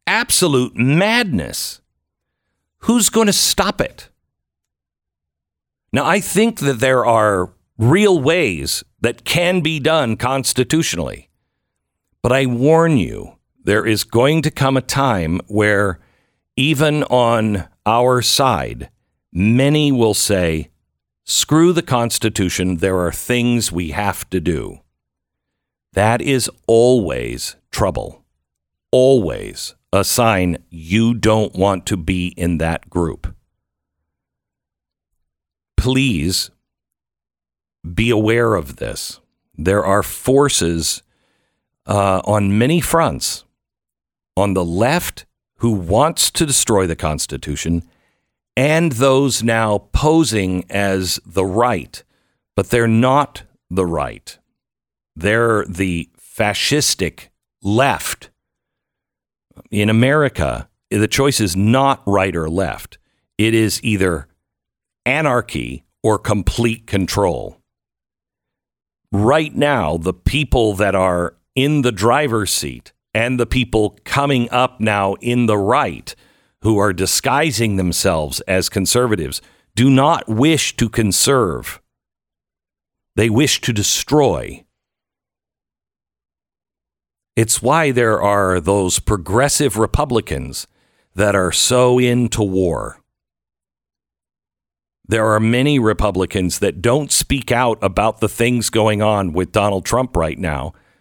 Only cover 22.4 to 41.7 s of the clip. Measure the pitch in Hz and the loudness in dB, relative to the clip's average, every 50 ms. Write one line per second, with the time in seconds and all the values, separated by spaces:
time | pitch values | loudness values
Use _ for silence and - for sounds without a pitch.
22.4 | 95 90 - - 90 92 90 80 95 95 92 90 87 85 - - - - 123 123 | -2 -2 -2 -2 -2 -2 -2 -2 -2 0 0 0 -2 -2 -4 -6 -4 -2 -2 0
23.4 | 120 120 120 120 104 - 82 87 90 78 73 101 104 98 90 - - - 92 92 | 0 0 0 0 -2 -4 -4 -6 -6 -6 -6 -4 -4 -4 -4 -6 -8 -6 -6 -4
24.4 | 78 90 82 69 53 50 50 - _ _ _ _ _ _ _ _ _ _ _ _ | -2 -2 -4 -4 -6 -10 -14 -18 _ _ _ _ _ _ _ _ _ _ _ _
25.4 | _ _ _ _ _ _ _ _ _ _ _ 95 104 110 120 120 - 139 135 123 | _ _ _ _ _ _ _ _ _ _ _ 0 2 2 2 0 0 0 0 0
26.4 | - - - _ _ - 113 113 120 123 127 120 98 78 65 62 60 58 60 62 | -2 -4 -8 _ _ 2 4 6 6 6 4 2 2 0 -4 -4 -6 -6 -8 -8
27.4 | - - - _ _ _ - - 110 92 73 57 50 - - _ _ _ _ _ | -10 -12 -14 _ _ _ -4 -2 -2 0 -2 -4 -8 -10 -14 _ _ _ _ _
28.4 | _ _ _ _ _ _ _ _ _ _ 131 127 127 135 139 123 95 78 58 50 | _ _ _ _ _ _ _ _ _ _ 2 4 6 6 4 4 2 -2 -4 -8
29.4 | 50 50 - - - - - _ _ _ - 98 95 - - - 120 113 104 92 | -10 -12 -12 -14 -14 -14 -16 _ _ _ -2 0 0 0 0 2 2 2 2 2
30.4 | 92 87 82 - - _ 85 82 80 82 95 113 113 117 120 110 - 110 107 110 | 2 0 -2 -4 -8 _ -18 -18 -6 -2 0 2 2 2 0 2 2 2 2 2
31.4 | 104 - - 92 92 101 95 90 - - 104 90 80 90 95 90 90 90 - - | 0 -2 0 0 0 0 0 -2 -4 -6 -6 -4 -4 -4 -2 -2 -4 -6 -6 -4
32.4 | 85 87 85 76 80 82 82 - - - - 90 85 78 - - - - - - | -2 -2 -2 -2 -2 -4 -4 -6 -8 -6 -4 -2 -2 -2 -4 -8 -10 -12 -12 -16
33.4 | _ _ _ _ _ _ _ _ _ _ _ _ _ _ _ _ _ _ _ _ | _ _ _ _ _ _ _ _ _ _ _ _ _ _ _ _ _ _ _ _
34.4 | _ _ _ _ _ _ _ _ _ _ _ _ _ _ _ _ _ _ _ _ | _ _ _ _ _ _ _ _ _ _ _ _ _ _ _ _ _ _ _ _
35.4 | _ _ _ _ _ _ _ - 101 127 131 131 139 131 104 76 73 90 92 - | _ _ _ _ _ _ _ -2 0 0 0 0 0 0 0 0 -2 -2 -2 -4
36.4 | - - _ _ _ _ _ _ _ _ _ _ _ _ _ _ _ _ _ _ | -6 -8 _ _ _ _ _ _ _ _ _ _ _ _ _ _ _ _ _ _
37.4 | _ _ _ _ _ _ _ _ - 87 87 85 113 120 113 107 107 107 113 120 | _ _ _ _ _ _ _ _ -16 -10 -6 -2 0 0 2 2 2 2 2 2
38.4 | 117 113 107 90 73 67 - - - 55 - - - - - - _ _ _ _ | 2 2 0 0 -2 -6 -10 -10 -10 -10 -10 -10 -12 -12 -14 -18 _ _ _ _
39.4 | _ _ _ 78 76 90 98 104 - 98 98 104 - - - - - - 131 139 | _ _ _ -4 -2 0 0 2 2 2 0 0 0 -4 -8 -4 0 2 4 4
40.4 | 147 139 - - 87 85 85 82 78 - - - - _ _ _ _ _ _ _ | 4 2 0 0 -2 -2 -2 -2 -4 -4 -6 -8 -12 _ _ _ _ _ _ _
41.4 | _ _ _ _ _ _ | _ _ _ _ _ _